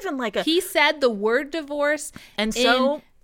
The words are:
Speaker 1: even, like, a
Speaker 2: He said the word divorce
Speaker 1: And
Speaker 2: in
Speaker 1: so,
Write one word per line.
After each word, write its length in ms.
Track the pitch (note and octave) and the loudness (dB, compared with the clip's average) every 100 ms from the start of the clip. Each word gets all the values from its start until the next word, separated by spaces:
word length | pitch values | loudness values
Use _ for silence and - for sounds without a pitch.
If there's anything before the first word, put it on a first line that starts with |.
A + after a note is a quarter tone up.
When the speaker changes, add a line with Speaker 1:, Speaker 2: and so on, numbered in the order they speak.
Speaker 1:
even, 140 | G4 C4+ | 0 -4
like, 180 | A3+ A3+ | -4 -2
a 80 | |
Speaker 2:
He 180 | C#4 E4+ | 0 0
said 400 | - D#4+ D4 D4+ | 0 2 2 2
the 80 | B3+ | 0
word 400 | G3+ G#3+ B3 C#4+ | 0 0 0 -2
divorce 600 | E4 C#4+ D4 C#4+ D4+ - - - - | -8 -6 -2 -2 -2 -6 -16 -10 -4
Speaker 1:
And 180 | A3 A3+ | -2 2
Speaker 2:
in 80 | |
Speaker 1:
so, 380 | B3 B3 C4 D4 - _ | 4 4 2 0 -8 _